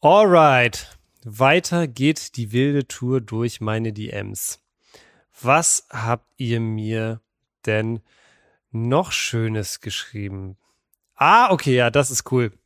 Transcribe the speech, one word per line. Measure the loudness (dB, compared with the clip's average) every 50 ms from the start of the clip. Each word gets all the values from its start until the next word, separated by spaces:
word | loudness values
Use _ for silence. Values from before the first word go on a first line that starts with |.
| 6
Alright, | 6 6 8 6 6 8 8 8 8 6 6 4 2 0 -4 -16 -16 -20 -20 _ _ _ _ _
weiter | -18 -4 2 4 4 4 4 0 0 -2 -2 -2 -4
geht | -4 -2 0 0 0 -2 -6 -14 _
die | -10 -10 -4
wilde | 0 0 2 2 2 0 -2 _
Tour | -8 -8 -4 -2 -2 -2
durch | -4 -4 -6 -4 -4 -4 -6 -6
meine | -6 -4 -4 -2 -4 -6 -6
D | -8 -10 -10
Ms. | -10 -10 -10 -10 -10 -10 -10 -10 -10 _ _ _ _ _ _ _ _ -20 _ _ _ _ _ _ _ _
Was | 0 2 2 2 4 2 -2 -2 _ _
habt | -12 -8 -2 -2 -4 -4 _ _ _ _
ihr | -6 -4 -2 -2
mir | -2 -4 -4 -6 -6 -4 -4 -4 -4 -6 -6 -10 _ _ _ _ _ _ _ _ _ -2
denn | 0 0 0 -2 -4 -6 _ _ _ _ _ _ _ _ _ _ _ _ _ _
noch | -8 -6 -2 0 0 0 0 0
Schönes | -4 -6 -6 -4 -4 -4 -4 -2 -4 -4 -6 -8 -10 -12
geschrieben? | -12 -10 -10 -10 -12 -12 -12 -12 -10 -10 -10 -10 -12 -14 -16 _ _ _ _ _ _ _ _ _ _ _ _
Ah, | _ 2 4 4 4 4 4
okay, | 2 0 0 0 2
ja, | 2 2 2
das | 2 2 0 0
ist | -2 -8 -6 -2
cool. | -2 -2 -2 -2 -6 _ _